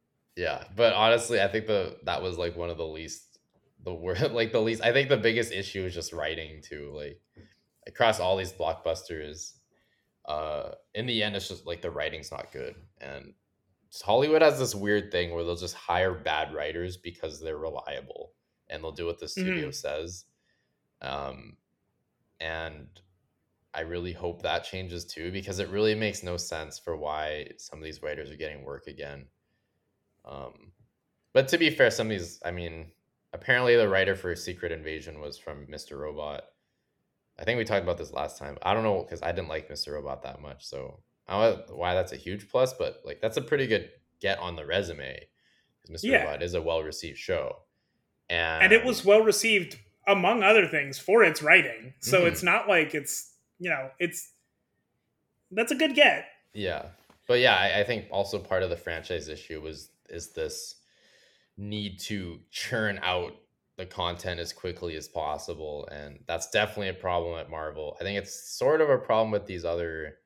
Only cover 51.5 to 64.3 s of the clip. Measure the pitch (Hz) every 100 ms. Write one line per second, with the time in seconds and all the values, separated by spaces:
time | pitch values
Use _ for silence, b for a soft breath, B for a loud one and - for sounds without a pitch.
51.5 | 180 139 - 127 - - 185 170 165 180
52.5 | 202 208 180 156 151 139 - - _ _
53.5 | _ 175 147 135 - 175 - - _ _
54.5 | _ _ _ _ _ _ _ _ _ _
55.5 | 190 240 262 320 262 277 143 - - _
56.5 | 107 95 76 - - _ _ - 123 123
57.5 | 98 98 92 104 113 92 101 98 104 85
58.5 | 95 92 85 - 82 78 85 76 76 -
59.5 | 78 76 76 - _ _ 85 82 - 78
60.5 | 78 - - _ _ _ _ _ _ _
61.5 | - 101 107 101 92 - 104 90 82 -
62.5 | - - 120 107 98 92 90 87 - _
63.5 | _ _ - 92 - 87 87 92